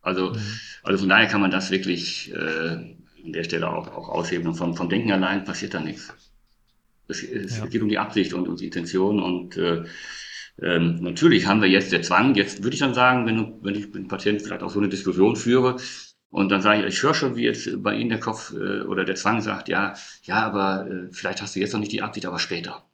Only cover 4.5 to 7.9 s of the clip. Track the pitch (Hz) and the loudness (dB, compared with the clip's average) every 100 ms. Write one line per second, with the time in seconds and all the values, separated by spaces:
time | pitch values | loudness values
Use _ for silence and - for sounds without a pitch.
4.5 | 82 87 82 87 95 113 95 92 98 95 | -2 -2 -2 0 0 2 2 2 0 -4
5.5 | - - 87 78 78 - - _ _ _ | -8 -6 -6 -6 -8 -14 -20 _ _ _
6.5 | _ _ _ _ _ _ - 101 113 95 | _ _ _ _ _ _ -10 -6 -8 -6
7.5 | 113 107 113 107 | -6 -4 -2 0